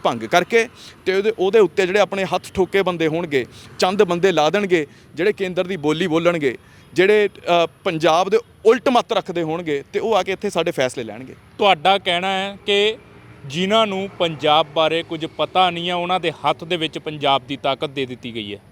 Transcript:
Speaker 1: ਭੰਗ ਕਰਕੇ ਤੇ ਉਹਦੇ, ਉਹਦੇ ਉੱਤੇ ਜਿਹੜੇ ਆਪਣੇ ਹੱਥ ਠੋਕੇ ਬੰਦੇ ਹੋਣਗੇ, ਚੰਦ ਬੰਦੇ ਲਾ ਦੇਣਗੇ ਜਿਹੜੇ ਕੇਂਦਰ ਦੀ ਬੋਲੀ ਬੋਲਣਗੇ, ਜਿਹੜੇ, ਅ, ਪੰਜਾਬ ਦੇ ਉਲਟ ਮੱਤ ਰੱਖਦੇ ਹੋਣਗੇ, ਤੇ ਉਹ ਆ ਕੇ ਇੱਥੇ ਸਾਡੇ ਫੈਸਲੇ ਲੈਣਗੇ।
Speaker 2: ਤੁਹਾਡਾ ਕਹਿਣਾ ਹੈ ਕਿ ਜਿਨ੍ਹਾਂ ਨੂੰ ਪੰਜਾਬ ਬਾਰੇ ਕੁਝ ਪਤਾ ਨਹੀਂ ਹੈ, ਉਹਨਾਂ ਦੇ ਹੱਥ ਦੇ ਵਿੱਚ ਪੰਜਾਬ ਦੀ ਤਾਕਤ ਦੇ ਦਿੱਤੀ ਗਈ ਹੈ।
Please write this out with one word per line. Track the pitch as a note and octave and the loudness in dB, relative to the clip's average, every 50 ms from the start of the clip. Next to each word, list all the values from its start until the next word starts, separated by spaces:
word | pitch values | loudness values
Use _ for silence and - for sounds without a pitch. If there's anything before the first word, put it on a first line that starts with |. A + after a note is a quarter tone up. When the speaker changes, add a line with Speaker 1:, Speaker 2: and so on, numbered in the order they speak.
| - | -2
Speaker 1:
ਭੰਗ | F3 C3+ A#2 | -2 -2 -2
ਕਰਕੇ | A2+ A2 - F3 F3 - A#3 A3+ A3+ - - - - - - - - | -2 0 2 2 2 2 2 0 0 0 -6 -18 -20 -20 -20 -8 -4
ਤੇ | F#3 F#3 | -2 -2
ਉਹਦੇ, | G3 G#3 A3 A3 - | 0 0 0 -2 -2
ਉਹਦੇ | F3+ G3 G3+ A3+ | 0 2 4 4
ਉੱਤੇ | G3+ E3 - - F#3+ | 4 4 2 0 0
ਜਿਹੜੇ | F3 F#3+ G#3 | 2 2 2
ਆਪਣੇ | F#3+ - G3 G3 F#3+ | 2 0 0 -2 -2
ਹੱਥ | E3 F3+ F#3+ - - - | -2 -4 -4 -6 -4 -2
ਠੋਕੇ | G3 F3+ F3 - G3 | -2 -2 0 0 0
ਬੰਦੇ | F#3+ F3+ F3+ D#3+ E3 | 0 0 0 0 0
ਹੋਣਗੇ, | D#3 D#3 E3+ F3+ D#3+ C#3+ C3 A2+ - - - - - - - | -2 -2 -2 -2 -2 -2 -2 -2 -4 -10 -20 -20 -16 -4 -2
ਚੰਦ | F#3+ F#3 G3 G3 G#3+ | 0 2 2 2 2
ਬੰਦੇ | F3 F3 E3+ E3 F#3+ | 2 2 2 2 2
ਲਾ | F3 D#3+ D3 D#3 | 4 4 2 2
ਦੇਣਗੇ | E3 G#3 G#3 F#3+ F3+ E3 D3 - - - - - - | 2 0 0 2 0 0 0 -2 -10 -20 -20 -12 -6
ਜਿਹੜੇ | - E3+ G#3+ G#3 | -2 0 0 0
ਕੇਂਦਰ | - G3 F3+ F3 E3+ F#3 | -2 -4 -4 -4 -4 -4
ਦੀ | F3 G3 | -4 -4
ਬੋਲੀ | D#3+ C#3+ D3+ D#3 D#3+ F#3 | -4 -2 -2 0 0 0
ਬੋਲਣਗੇ, | F3 D3+ E3+ E3+ F3 F3 E3 D3 C3 A2+ - - - - - - - - | 0 0 2 2 2 2 2 0 -2 -2 -4 -10 -20 -20 -20 -20 -4 0
ਜਿਹੜੇ, | D#3+ F#3 G3 G#3+ G#3+ G#3 G3 - | 2 4 4 4 4 2 0 -4
ਅ, | - - - F3 F3 E3 D#3 - _ - | -6 -2 0 2 2 2 0 -4 _ -6
ਪੰਜਾਬ | G3 E3 D#3+ D3+ E3 D#3 E3+ F#3 F#3+ | -4 -2 2 2 2 4 2 2 2
ਦੇ | G3+ A3 - _ - _ - | 0 0 -2 _ -10 _ 4
ਉਲਟ | G#3+ B3 B3 - C#4+ | 4 4 4 4 2
ਮੱਤ | B3 A#3+ - - A3 | 2 2 2 0 -2
ਰੱਖਦੇ | F#3+ - - E3+ E3+ | -2 -2 -2 -4 -4
ਹੋਣਗੇ, | E3 D#3 D#3+ F3 F3+ D#3 D3 C#3 C3+ _ D#3 | -4 -4 -4 -4 -4 -4 -4 -4 -4 _ -4
ਤੇ | G3 | -4
ਉਹ | - A3+ A3 | 0 0 0
ਆ | F#3 F#3 | 0 0
ਕੇ | F#3 | -2
ਇੱਥੇ | F#3+ - - G3+ | -4 -6 -6 -4
ਸਾਡੇ | - F3+ E3 F3 | -2 -2 -2 -2
ਫੈਸਲੇ | E3 - C3 B2+ - C3+ A#2 | 0 0 -2 -2 -2 -6 -10
ਲੈਣਗੇ। | A2 G#2 A2+ B2+ C3 - - - - - | -10 -12 -14 -16 -18 -20 -20 -20 -16 -4
Speaker 2:
ਤੁਹਾਡਾ | - A3 G3 F#3 D3+ - F#3+ G3 | 0 2 2 2 4 2 2 2
ਕਹਿਣਾ | G3+ F#3+ F#3+ F3 F3 F#3 | 2 0 -2 -2 -2 -2
ਹੈ | F#3+ F#3+ F#3+ G3 G3+ G3+ G3 - | -2 -2 -2 -4 -6 -8 -8 -4
ਕਿ | - G3+ G3+ G#3 G#3+ A3 - - - - - - - - - - | -2 0 2 2 0 -2 -4 -10 -20 -20 -20 -20 -20 -20 -18 -14
ਜਿਨ੍ਹਾਂ | C#3 C3+ E3+ F#3 F#3+ G#3+ A3+ A3+ | -8 -6 -4 0 2 2 2 2
ਨੂੰ | G#3 F#3+ F#3+ G3 G3 - - | 2 -2 -4 -6 -8 -4 -4
ਪੰਜਾਬ | F3+ E3+ D#3+ C3+ C#3+ D3+ D3 D#3+ D#3+ D3+ D3 | -4 -4 -2 -2 0 2 4 2 2 0 0
ਬਾਰੇ | E3 D#3+ D#3 D#3+ E3 E3 | 0 0 0 0 -4 -6
ਕੁਝ | - E3 D#3 D#3+ | -6 -8 -8 -8
ਪਤਾ | D3+ - - D3+ D3 - F#3 F#3 F3+ | -8 -6 -6 -4 -2 0 2 2 2
ਨਹੀਂ | E3+ E3+ E3+ F3+ | 0 -4 -4 -4
ਹੈ, | F3+ | -4
ਉਹਨਾਂ | F3 F3 F3+ F#3 F#3 | -4 -2 -2 -2 -2
ਦੇ | E3 E3 | -2 -4
ਹੱਥ | C#3+ - - D3 D#3+ - E3+ | -6 -2 -2 -2 -2 -4 -6
ਦੇ | E3 F3+ | -6 -6
ਵਿੱਚ | E3+ D#3+ D3+ - E3+ | -4 -4 -6 -8 -8
ਪੰਜਾਬ | - D#3+ D3+ D3+ C#3+ C#3 C#3 C3+ B2+ | -10 -10 -6 -2 0 0 0 0 -2
ਦੀ | C3 C#3 | -6 -8
ਤਾਕਤ | C3 - C#3+ C3+ - D#3 D3+ | -4 -4 -4 -4 -4 -6 -8
ਦੇ | C3+ C#3+ C3+ | -6 -6 -6
ਦਿੱਤੀ | B2 B2+ A#2 - A#2+ A2 | -6 -8 -12 -14 -12 -10
ਗਈ | A#2 G#2+ G2+ G2+ | -10 -10 -10 -12
ਹੈ। | G2+ _ _ | -14 _ _